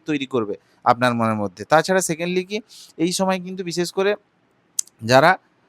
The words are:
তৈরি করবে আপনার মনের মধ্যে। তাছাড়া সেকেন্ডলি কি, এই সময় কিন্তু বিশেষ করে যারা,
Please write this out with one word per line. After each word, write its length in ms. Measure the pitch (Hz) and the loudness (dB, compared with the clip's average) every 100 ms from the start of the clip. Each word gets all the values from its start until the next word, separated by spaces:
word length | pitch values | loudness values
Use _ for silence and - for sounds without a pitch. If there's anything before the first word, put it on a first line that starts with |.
| - | -4
তৈরি 200 | 147 135 | -4 -2
করবে 300 | 127 104 95 _ _ | -2 -2 -8 _ _
আপনার 300 | 120 120 123 | 0 2 2
মনের 220 | 117 113 107 | 0 -2 -2
মধ্যে। 300 | 101 90 101 | -6 -8 0
তাছাড়া 360 | 151 160 190 | 2 2 0
সেকেন্ডলি 420 | 180 160 175 185 | 0 -4 -4 -4
কি, 160 | 185 214 - - - - | -4 -10 -10 -20 -16 -6
এই 140 | 165 | -4
সময় 280 | 175 190 185 | -2 -2 -4
কিন্তু 240 | 180 190 | -6 -10
বিশেষ 280 | 175 160 170 | -8 -6 -4
করে 240 | - 190 208 _ _ _ _ _ - - - | -2 -2 -2 _ _ _ _ _ -10 -10 -6
যারা, 340 | 113 131 160 190 _ _ | 4 6 6 2 _ _